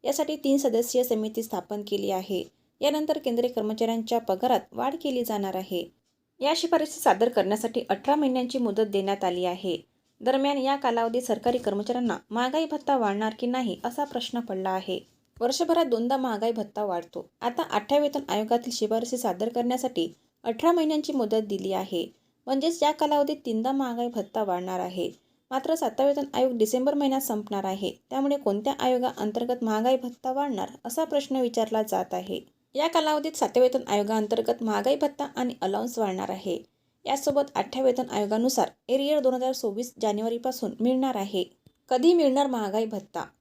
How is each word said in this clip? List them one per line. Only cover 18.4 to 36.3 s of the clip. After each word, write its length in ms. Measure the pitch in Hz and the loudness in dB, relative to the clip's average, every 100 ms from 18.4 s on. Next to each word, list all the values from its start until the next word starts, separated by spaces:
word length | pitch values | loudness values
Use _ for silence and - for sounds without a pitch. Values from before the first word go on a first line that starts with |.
| 220 240 240 | 2 0 0
शिफारशी 460 | 233 214 226 240 247 | -2 0 0 -2 -2
सादर 320 | 240 180 226 | -2 0 -2
करण्यासाठी 640 | 240 240 254 254 - 165 - _ _ | 0 0 0 -2 -2 -4 -6 _ _
अठरा 280 | - 226 330 | -6 0 4
महिन्यांची 420 | 349 311 302 302 | 4 2 0 0
मुदत 320 | 277 214 220 214 | -2 2 0 0
दिली 260 | 196 190 | -4 -2
आहे. 480 | 185 190 175 - _ _ _ - | -2 -2 -4 -4 _ _ _ -2
म्हणजेच 380 | 269 311 330 | 0 0 2
या 80 | 294 | 0
कालावधीत 440 | 302 302 294 285 294 247 | 2 2 2 2 -2 -2
तीनदा 260 | 220 247 | -2 0
महागाई 360 | 277 262 233 240 | 0 -2 -2 -2
भत्ता 360 | 233 196 220 | -4 -4 -2
वाढणार 360 | 208 180 180 185 | 0 -2 -2 -4
आहे. 320 | 180 185 175 - _ _ _ | -4 -4 -6 -6 _ _ _
मात्र 240 | 262 269 320 | -4 -2 0
सातवा 300 | 320 320 277 | 0 2 2
वेतन 180 | 285 277 | 2 -2
आयोग 240 | - 262 240 | 2 2 4
डिसेंबर 360 | 220 254 269 | 2 2 2
महिन्यात 280 | 285 277 269 | 2 2 0
संपणार 420 | 269 214 208 202 | 0 -4 -2 -4
आहे. 280 | 190 196 190 - _ | -2 -2 -4 -8 _
त्यामुळे 280 | 262 277 285 | -2 0 2
कोणत्या 360 | 233 202 214 277 | 0 0 0 0
आयोगाअंतर्गत 840 | 254 254 247 - 214 220 240 247 | 2 2 0 -2 -4 -2 -2 -2
महागाई 340 | 226 214 233 262 | 0 2 2 2
भत्ता 340 | 254 240 262 | -2 -6 -4
वाढणार 380 | 262 285 208 190 - 233 | -2 -2 -2 -6 -8 -6
असा 180 | 240 | -4
प्रश्न 320 | 320 294 277 262 | 0 0 0 0
विचारला 480 | 247 233 220 220 | 0 0 0 0
जात 220 | 214 190 185 | 0 -2 -2
आहे. 300 | 180 190 - - _ _ 269 | -6 -6 -8 -10 _ _ -2
या 120 | 320 | 0
कालावधीत 440 | 330 311 302 311 | 2 2 0 -2
सातव्या 320 | 320 254 247 | -2 0 4
वेतन 240 | 254 254 - | 4 4 0
आयोगाअंतर्गत 760 | 208 208 220 208 233 226 233 | 0 2 0 2 0 0 0
महागाई 320 | 226 208 226 285 | 0 0 2 2
भत्ता 320 | 285 285 277 - | 0 -2 -6 -2
आणि 180 | 247 - | -4 -2
अलाउन्स 380 | 190 202 240 240 | -2 -2 -4 -2
वाढणार 300 | 208 185 | -2 -2
आहे. 300 | 196 | -4